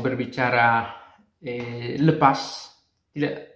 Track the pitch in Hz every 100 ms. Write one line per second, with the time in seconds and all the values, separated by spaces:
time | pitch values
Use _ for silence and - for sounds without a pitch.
0 | 127 120 117 - 127 123 117 117 107 -
1 | - _ _ _ 139 120 117 120 120 139
2 | 156 156 139 135 - - - _ _ _
3 | _ 147 143 - -